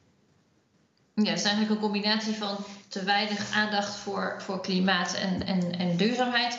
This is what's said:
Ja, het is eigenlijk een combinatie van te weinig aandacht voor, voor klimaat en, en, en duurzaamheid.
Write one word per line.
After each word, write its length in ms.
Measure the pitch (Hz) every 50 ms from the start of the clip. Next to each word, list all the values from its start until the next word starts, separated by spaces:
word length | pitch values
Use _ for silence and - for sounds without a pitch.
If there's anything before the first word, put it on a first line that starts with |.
| _ _ _ _ _ _ _ _ _ _ _ _ _ _ _ _ _ _ _ _ _ _ _
Ja, 160 | 214 208 180
het 80 | - -
is 60 | -
eigenlijk 300 | 208 208 214 214 214 214
een 160 | 208 214 208
combinatie 440 | 202 202 202 214 220 214 214 220 208
van 220 | - 208 202 202 - - - - - - -
te 160 | - 202 185
weinig 480 | 196 202 202 214 214 208 202 - - 208
aandacht 400 | 214 214 208 208 202 202 - -
voor, 380 | - - 202 196 185 190 - - -
voor 220 | - - 190 185
klimaat 540 | - 202 185 185 185 196 190 175 185 - -
en, 320 | - 202 190 180 - -
en, 320 | - 190 180 175 170 - 180
en 180 | 180 175 170
duurzaamheid. 640 | 175 202 233 247 247 247 247 240 233 240 240 -